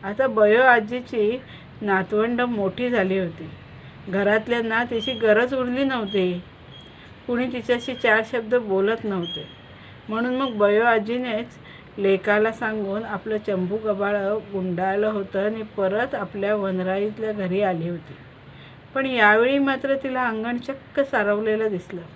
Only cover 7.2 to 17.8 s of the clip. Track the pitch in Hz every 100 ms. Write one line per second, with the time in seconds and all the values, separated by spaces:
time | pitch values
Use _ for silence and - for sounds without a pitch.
7.2 | - 240 254 247 226 240 240 262 240 214
8.2 | 220 247 220 247 214 190 196 226 220 190
9.2 | 170 - 151 - - - - - - 220
10.2 | 247 254 269 214 202 208 233 226 208 247
11.2 | 254 220 240 - - - - - 196 190
12.2 | 214 208 220 226 226 220 196 202 220 208
13.2 | 220 214 214 190 185 208 220 196 202 208
14.2 | 196 214 202 196 185 175 190 196 214 214
15.2 | 190 196 202 220 214 - 190 202 262 269
16.2 | 185 202 196 214 196 185 185 190 208 214
17.2 | 220 208 185 185 202 175